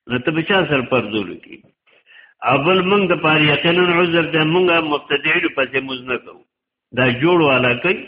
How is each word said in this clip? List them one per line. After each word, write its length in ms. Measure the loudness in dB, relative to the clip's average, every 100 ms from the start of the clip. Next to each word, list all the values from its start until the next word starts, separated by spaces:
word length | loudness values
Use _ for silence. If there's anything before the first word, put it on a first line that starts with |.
| -6
نو 100 | -4
ته 120 | -2
به 120 | -4
چا 160 | -2 0 0
سره 180 | -2 0
پرزول 360 | -2 -2 -6 -6 -12
کړي؟ 160 | -18 -20 _ _ _ _ _ -20 -20 _ 0
او 80 | 0
بل 140 | 2 2 2
موږ 120 | 2 2
د 100 | 0
پاره 200 | 2 2 2
یقینا 320 | 2 0 2 2 2
عذر 260 | 2 0 0
دی، 100 | 0 0
موږ 120 | 2 2 0 0
مبتدعینو 600 | -4 -2 -4 -2 -2 -2 -4
پسې 220 | -4 -4 -6
موږ 120 | -12 -8
نه 60 | -8
کوو. 180 | -8 -20 _ _ _ _ _
دا 140 | -2 0 2
جوړ 180 | 2 4
والا 300 | 4 2 2
کوي، 240 | 0 -2 -4